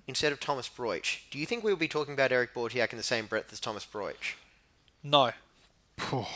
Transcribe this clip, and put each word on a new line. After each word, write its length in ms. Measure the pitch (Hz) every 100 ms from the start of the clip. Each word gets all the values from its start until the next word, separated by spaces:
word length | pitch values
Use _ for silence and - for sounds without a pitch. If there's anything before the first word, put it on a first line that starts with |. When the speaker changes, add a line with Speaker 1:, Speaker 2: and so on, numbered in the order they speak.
| -
Speaker 1:
instead 240 | 131 151
of 80 | 139
Thomas 300 | - 139 -
Broich, 500 | - 117 101 - - -
do 60 | 139
you 60 | 160
think 180 | 240
we 80 | 214
would 80 | 185
be 80 | 160
talking 260 | 151 143
about 180 | 143 131
Eric 220 | 127 120
Bortiak 380 | 120 117 120 113
in 60 | 113
the 60 |
same 220 | - 117 104
breath 240 | 110 -
as 60 | 107
Thomas 260 | 120 104 -
Broich? 480 | 107 90 - - - - _ _ _ _ _
Speaker 2:
No. 280 | 147 147 123 - - _ _ _ _ -
Speaker 3:
Phew. 280 | - 127 101